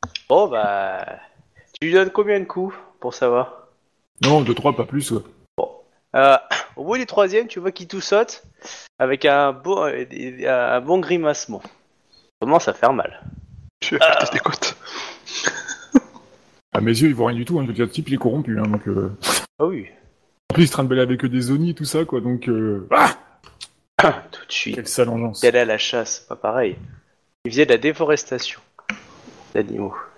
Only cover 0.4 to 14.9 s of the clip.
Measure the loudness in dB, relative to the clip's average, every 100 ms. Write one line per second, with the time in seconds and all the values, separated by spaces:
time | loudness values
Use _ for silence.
0.4 | 4 2 0 -2 -4 -6 -10 -14 -20 _
1.4 | _ _ _ -8 2 4 4 2 0 0
2.4 | -2 -6 -6 -8 -20 _ -10 -2 2 2
3.4 | 0 -8 -20 _ _ _ _ _ 4 4
4.4 | 4 0 0 0 -4 -4 -4 -4 -6 _
5.4 | _ -8 -8 -8 _ _ _ 4 6 6
6.4 | 2 -8 -8 -12 -6 -4 -2 2 2 2
7.4 | -2 -6 -6 -8 -12 -10 0 2 0 -4
8.4 | -20 _ -20 -20 -20 -4 -2 2 2 4
9.4 | 2 -2 -4 -2 -2 -4 -8 -10 -12 -6
10.4 | -2 0 0 -2 0 0 0 0 0 -2
11.4 | -6 -12 -14 _ _ _ _ _ _ _
12.4 | 2 2 2 2 2 2 -4 -8 -18 -20
13.4 | -20 -20 -20 _ -4 2 4 4 0 -2
14.4 | -4 -4 -6 -8 -14